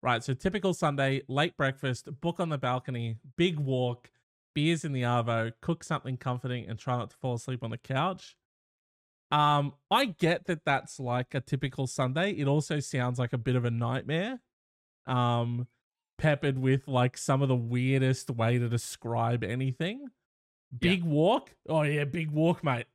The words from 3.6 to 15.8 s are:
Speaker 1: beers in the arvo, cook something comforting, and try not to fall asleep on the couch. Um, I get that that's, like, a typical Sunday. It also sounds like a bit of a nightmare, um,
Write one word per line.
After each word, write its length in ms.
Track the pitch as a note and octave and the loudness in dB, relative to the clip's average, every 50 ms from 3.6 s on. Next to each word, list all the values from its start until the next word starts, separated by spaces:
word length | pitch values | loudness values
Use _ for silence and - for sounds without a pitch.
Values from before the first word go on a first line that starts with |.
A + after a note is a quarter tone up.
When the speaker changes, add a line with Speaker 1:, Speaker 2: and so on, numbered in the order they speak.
| C#3+ C3+ C3 B2+ B2+ B2 A#2+ - _ - _ _ _ _ _ _ _ _ _ | -2 0 0 0 0 0 -2 -6 _ -20 _ _ _ _ _ _ _ _ _
Speaker 1:
beers 320 | D3+ D3 D#3+ E3+ D#3 - | 0 2 2 2 0 -2
in 80 | D#3 C#3 | -4 -2
the 80 | C3 | 0
arvo, 500 | B2 A#2+ B2 B2 A#2 A#2 A#2 A2+ A2+ A#2 - _ | 0 2 2 2 2 2 0 0 0 -2 -6 _
cook 220 | - - E3+ D#3+ - | -4 -4 -4 -4 -2
something 320 | - E3 C#3 - C3 B2+ | -4 -4 -4 -4 -6 -8
comforting, 500 | B2 - C3 B2 B2 - C3 B2 B2 - - | -4 -4 -4 -4 -4 -4 -4 -6 -6 -6 -8
and 100 | A2 G#2 | -10 -8
try 160 | - - B2 | -4 -4 -4
not 120 | B2 A2+ - | -2 -4 -6
to 80 | - | -10
fall 160 | _ - C3 B2 | _ -4 -4 -4
asleep 260 | A#2 - - B2+ A#2+ | -4 -4 -6 -8 -6
on 100 | - A2+ | -6 -8
the 60 | A2+ | -8
couch. 600 | A#2 _ - C3+ C3 D3+ F#3 F#3 F#3 - - - _ _ _ _ _ _ _ _ _ _ _ _ _ _ _ _ _ _ _ | -10 _ -4 -2 -2 -2 -2 -4 -6 -14 -20 -20 _ _ _ _ _ _ _ _ _ _ _ _ _ _ _ _ _ _ _
Um, 420 | D3 D3+ D3 D3 D3 D3 C#3+ C#3+ - _ _ _ | 2 4 6 6 6 4 2 0 -4 _ _ _
I 140 | G3 A#3 C#4 | 2 2 2
get 400 | A#3+ E3+ _ F3 D#3+ - - - | 2 0 _ 2 2 2 0 0
that 180 | - F3 D3+ _ | -4 -6 -2 _
that's, 340 | - C#3 C3 - - - - | 0 0 0 -2 -6 -12 -8
like, 340 | C3+ A#2+ A#2+ B2 B2+ _ - | -4 -2 -2 -2 -2 _ -4
a 80 | C3+ | -6
typical 460 | B2+ - - C3 - C3+ - - C#3 | -4 -2 -4 -2 -2 -4 -4 -4 -4
Sunday. 440 | B2 - - C3+ B2+ C3 D#3+ F3+ G3+ | -4 -2 -2 -2 0 0 0 0 0
It 160 | G3+ - C#3+ | 0 0 0
also 320 | C#3 C#3+ D#3 D3 - D#3+ D3+ | 2 2 2 2 0 -2 -4
sounds 400 | C3+ - - C3 B2 B2 B2 B2 | -4 -2 -2 -2 0 0 0 -2
like 140 | B2 A#2+ - | -2 -2 -2
a 40 | |
bit 180 | B2 A2+ C3 B2+ | -2 0 2 2
of 80 | B2+ A#2+ | 2 2
a 60 | A#2+ | 0
nightmare, 680 | A#2 A#2 A#2+ A#2 B2 C3 - - D3+ E3 F#3+ A3+ C4 A#3+ _ _ _ _ _ _ _ _ _ _ _ _ _ | 0 0 0 0 -2 -2 -2 -2 -2 -2 -2 -2 -6 -8 _ _ _ _ _ _ _ _ _ _ _ _ _
um, 600 | - C3 B2 B2 A#2+ A#2+ A#2+ A#2+ A#2+ A#2+ A#2+ B2 - _ _ | -2 0 2 2 2 2 2 0 -2 -2 -4 -6 -8 _ _